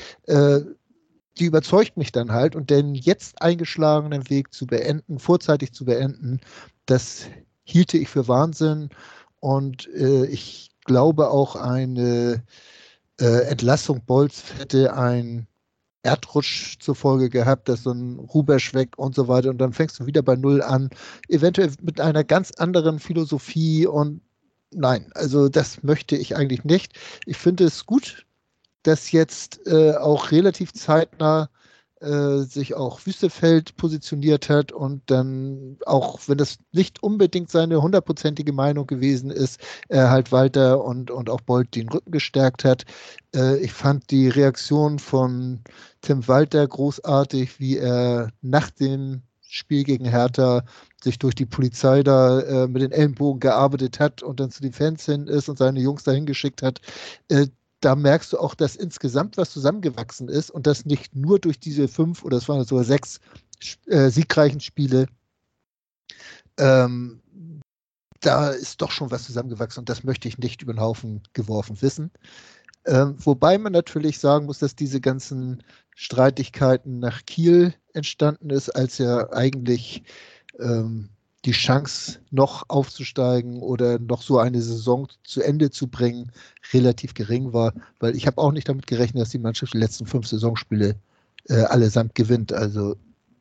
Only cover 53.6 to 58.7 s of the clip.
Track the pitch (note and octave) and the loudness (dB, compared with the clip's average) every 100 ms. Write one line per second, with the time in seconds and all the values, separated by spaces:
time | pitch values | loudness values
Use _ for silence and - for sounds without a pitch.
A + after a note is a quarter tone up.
53.6 | C#3 C#3 C3 - D3 - C3 C3 C3 - | 2 2 -4 -2 -2 -2 -10 -6 -8 -6
54.6 | C#3 A#2 D3+ D#3+ - D3 C#3+ D3 C#3 C#3 | -10 -4 -4 -2 -4 -4 -2 -4 -4 0
55.6 | C3 C3+ B2+ C#3+ - C3+ D3+ C3+ C#3+ - | 0 2 -2 -2 -2 -2 -2 -4 -6 -4
56.6 | C3 B2+ - - - - - C#3+ C#3 - | -4 -6 -10 -18 -18 -14 0 2 2 -2
57.6 | _ _ C#3 C3+ C#3+ D#3 - B2+ C3 - | _ _ 2 4 4 2 0 -4 -4 -2
58.6 | C#3+ | -4